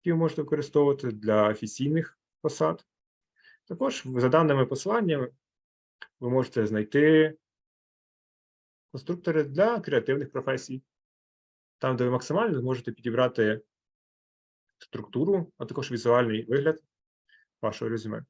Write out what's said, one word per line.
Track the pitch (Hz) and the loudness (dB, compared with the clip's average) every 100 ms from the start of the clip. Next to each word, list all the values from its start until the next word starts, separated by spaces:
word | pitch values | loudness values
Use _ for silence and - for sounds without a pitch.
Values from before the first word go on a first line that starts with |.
який | - | 0
ви | 165 | 2
можете | 165 156 | 2 0
використовувати | 143 151 143 151 143 139 131 | -2 -2 0 2 4 2 -2
для | 107 107 107 104 | -4 2 4 4
офіційних | 107 110 - 139 156 160 _ _ _ | 2 -6 -4 0 0 -2 _ _ _
посад. | 156 - 160 165 _ _ _ _ _ _ _ _ | -6 -2 -2 -2 _ _ _ _ _ _ _ _
Також | _ 175 269 - 131 | _ -4 -4 -4 -6
в-, | 127 | 0
за | 127 | 4
даними | 156 160 139 131 | 4 4 4 2
посиланнями | 135 190 226 196 147 127 _ _ _ _ _ _ _ - _ | 0 -2 -2 0 -2 -4 _ _ _ _ _ _ _ -20 _
ви | 123 | -2
можете | 127 127 - 107 | -2 0 -2 -2
знайти | 107 104 143 151 156 156 156 _ _ _ _ _ _ _ _ _ _ _ _ _ _ _ | -2 0 4 6 6 4 0 _ _ _ _ _ _ _ _ _ _ _ _ _ _ _
конструктори | 131 - 175 175 156 | -14 -8 -6 -2 -2
для | 143 139 208 233 | -2 0 0 0
креативних | 170 135 - 139 135 | -2 -2 0 -4 -4
професій, | 131 123 131 - 131 _ _ _ _ _ _ _ _ _ _ | -6 -4 -6 -6 -14 _ _ _ _ _ _ _ _ _ _
там, | 131 127 | -4 0
де | |
ви | 123 | 0
максимально | 123 - 160 226 147 | -2 -2 -2 0 -2
зможете | 123 127 123 | -2 -4 -6
підібрати | 113 123 117 127 123 107 110 - _ _ _ _ _ _ _ _ _ _ _ | -8 -4 0 0 2 0 0 -8 _ _ _ _ _ _ _ _ _ _ _
структуру, | - 110 107 123 160 196 165 _ | -16 -14 -8 -4 0 0 -2 _
а | |
також | 117 - 127 | -10 -8 -6
візуальний | 120 113 120 120 110 | -4 2 4 4 -2
вигляд | 117 135 147 156 _ _ _ _ _ _ _ _ | -2 0 0 -2 _ _ _ _ _ _ _ _
вашого | 110 104 117 | -8 -6 -6
резюме. | 113 110 107 - | -6 -6 -10 -12